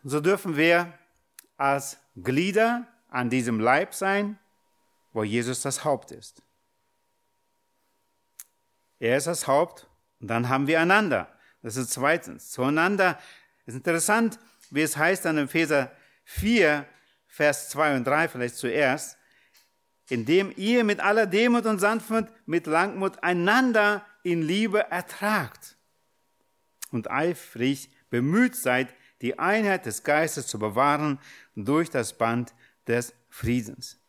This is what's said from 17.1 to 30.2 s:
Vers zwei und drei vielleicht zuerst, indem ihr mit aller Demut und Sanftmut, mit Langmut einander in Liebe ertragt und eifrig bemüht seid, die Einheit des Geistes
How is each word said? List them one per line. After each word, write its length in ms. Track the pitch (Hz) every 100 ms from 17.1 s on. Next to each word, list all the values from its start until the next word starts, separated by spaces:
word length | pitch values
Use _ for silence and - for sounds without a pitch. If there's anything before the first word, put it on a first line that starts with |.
| _ _
Vers 440 | - 147 139 -
zwei 260 | 139 156 135
und 80 |
drei 240 | 120 147 165
vielleicht 260 | 127 123
zuerst, 640 | - 123 123 139 143 - - _ _ _ _ _ _ _ _ -
indem 440 | 123 110 175 196 -
ihr 280 | 196 240
mit 160 | 214 202
aller 260 | 196 214 208
Demut 400 | 196 240 240 220
und 140 | 208
Sanftmut, 480 | 202 226 220 226 - _ -
mit 200 | 165 151
Langmut 560 | 160 196 190 190 -
einander 840 | 175 180 175 233 262 220 208 208 - _
in 200 | 180 170
Liebe 480 | 156 190 220 208 -
ertragt 840 | 175 175 - 208 214 131 - - _ _ _ _ _ _ _ _ _ _ _ -
und 180 | 120 107
eifrig 800 | 135 165 170 - 113 127 135 - _ _
bemüht 440 | 120 135 196 247
seid, 400 | - 127 123 127 - _ _
die 180 | 139 -
Einheit 460 | 170 214 208 185 120
des 180 | -
Geistes 420 | - 147